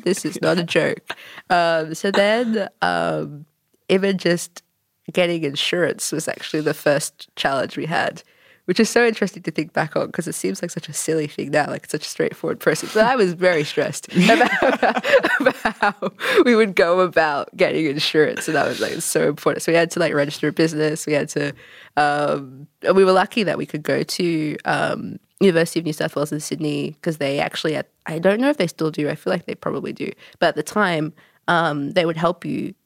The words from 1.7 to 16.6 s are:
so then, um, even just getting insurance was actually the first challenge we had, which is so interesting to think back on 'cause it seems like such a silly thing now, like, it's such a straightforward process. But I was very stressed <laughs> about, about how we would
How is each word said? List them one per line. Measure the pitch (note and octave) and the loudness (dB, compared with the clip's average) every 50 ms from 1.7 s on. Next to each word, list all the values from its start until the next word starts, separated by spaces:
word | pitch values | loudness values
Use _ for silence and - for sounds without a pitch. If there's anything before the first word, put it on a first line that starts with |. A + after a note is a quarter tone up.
| E3 D#3+ D#3+ D#3 D#3+ | 2 0 -2 -4 -6
so | - - G3 G3 | -4 -4 0 2
then, | G3+ G3+ G3+ A3 A#3 B3+ A3+ A3 G#3+ F#3+ - _ - | 4 4 4 4 2 0 0 -2 -2 -2 -4 _ -2
um, | F3+ - - - - - D#3+ D#3 D#3 C#3+ D3 C#3+ D3+ _ _ _ _ _ _ _ _ - | -2 0 0 0 0 0 -2 -2 -4 -6 -10 -14 -18 _ _ _ _ _ _ _ _ 0
even | F3 F#3+ F#3+ G3 G3 F3+ | 0 2 2 2 0 0
just | - F3+ F3 E3+ - - - - _ _ _ _ _ _ _ _ _ - - | 0 0 0 0 -2 -8 -16 -20 _ _ _ _ _ _ _ _ _ -6 0
getting | F3+ F3+ F3 F3 E3 D#3 | 0 2 2 0 0 -2
insurance | C#3+ C#3 - - - - F3+ E3+ C#3 - - - - - | -4 -4 -2 -4 -2 0 0 0 0 0 -2 -6 -6 -4
was | D3+ - - | -4 -4 -4
actually | - - - - - D#3 | -6 -8 -8 -6 -4 -2
the | D3+ D3+ D#3 | -2 -2 -2
first | - - D3+ C#3+ C#3+ - - - - - - - | 0 2 2 2 2 0 -4 -10 -12 -20 -16 -8
challenge | - - C#3+ C#3 C3 - - - | -4 -2 0 0 0 -2 -2 -4
we | C#3 C#3+ | -6 -6
had, | D#3 E3 F3 - - - - - _ _ _ _ _ _ _ _ | -4 -2 -2 -2 -2 -4 -8 -14 _ _ _ _ _ _ _ _
which | - F3+ - | -2 2 2
is | A3+ - | 2 2
so | - A#3+ A#3+ | 4 2 2
interesting | A#3 A3+ - G#3 F#3 - F3 F3 | 2 2 0 -2 -4 -6 -8 -10
to | F3 | -8
think | D#3 - D#3 - - | -6 -6 -6 -4 -2
back | D3 D#3 D#3 - | -4 -4 -2 -2
on | D#3 D3 - | -4 -4 -4
'cause | - - - | -4 -6 -6
it | E3 D#3 | -6 -6
seems | - - F#3 F#3+ - - | -6 -4 -4 -4 -4 -6
like | F3 | -8
such | - E3+ - - | -8 -8 -12 -10
a | D3 | -10
silly | - - - D#3+ D#3+ D3+ | -8 -4 -2 -2 -2 -2
thing | D3+ - - D3+ C#3+ | -4 -6 -8 -6 -2
now, | C#3+ D3+ C#3+ C#3 | 0 0 0 0
like, | C#3 C#3+ - | -4 -8 -8
it's | - - | -8 -8
such | D3+ - | -8 -8
a | - | -6
straightforward | - - D#3+ - - - - D#3+ D#3+ - | -4 -4 -4 -4 -4 -6 -6 -6 -4 -2
process. | - - D#3 - - - - | 0 0 0 0 -2 -2 2
But | G#3+ A3 | 2 4
I | A#3 C4 | 4 4
was | B3 G3+ F3+ E3+ | 2 2 2 0
very | E3+ F#3 F3+ F3 D#3 D3+ | 2 2 2 2 2 0
stressed | - - - C#3 A#2+ C#3 - - - | -2 -2 -2 -2 -2 -4 -8 -10 -4
<laughs> | - | 2
about, | F3+ F3+ G#3+ - E4 - - - - - C4+ - - - A#3 A#3+ E4+ - C#5 C#5+ B4+ - E4 - - | 4 6 6 6 6 4 2 2 2 2 2 0 2 2 0 0 0 0 4 4 4 4 4 0 2
about | - - - - - A3+ - - | 2 2 0 0 -2 -4 -2 0
how | A3 G#3 G3 - - G3+ - - - - B4+ A4 E4 | 0 0 0 0 -6 -8 -6 -4 -4 0 4 4 6
we | B3 A#3 | 6 6
would | G#3+ | 6